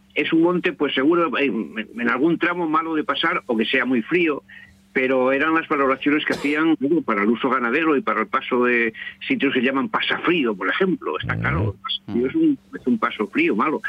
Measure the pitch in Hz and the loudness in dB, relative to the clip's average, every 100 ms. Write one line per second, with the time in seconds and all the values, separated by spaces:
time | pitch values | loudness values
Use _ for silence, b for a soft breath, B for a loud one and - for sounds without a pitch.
0 | _ - 147 165 170 180 180 147 143 135 | _ -4 2 4 4 2 0 0 -2 2
1 | 143 170 160 123 139 110 80 110 - 117 | 2 4 2 0 0 -2 -4 -8 -10 -4
2 | 117 123 160 160 170 175 165 156 160 156 | -2 2 2 2 0 -2 0 0 0 -2
3 | 147 139 165 175 - 110 107 131 123 127 | -2 -2 -2 -2 -2 -2 0 0 0 0
4 | - 175 165 139 - B B B _ 135 | 0 0 0 -2 -8 B B B _ -2
5 | 131 131 127 139 160 160 156 147 135 135 | 2 2 2 2 2 0 0 2 2 2
6 | 147 151 143 131 143 151 165 151 135 160 | 0 0 0 -2 -2 0 2 2 2 0
7 | 135 104 104 120 131 127 120 147 160 139 | 0 0 2 2 0 0 0 0 2 0
8 | 117 107 107 135 - 123 123 120 113 - | 0 -2 -2 -4 -2 0 2 2 0 -4
9 | B B - 131 139 127 123 135 120 127 | B B -4 0 0 0 0 0 -2 -2
10 | - - - 175 131 98 - - 190 156 | -2 -2 0 0 0 -2 -2 0 0 0
11 | 80 92 120 113 120 - 104 - - - | -4 -6 -4 -4 -2 -2 -2 -4 -8 -8
12 | - 110 131 160 160 139 - - 127 113 | -4 -2 0 2 2 2 -4 -6 -2 0
13 | 120 - 104 139 165 107 147 120 | 0 -2 -4 0 0 0 -2 -2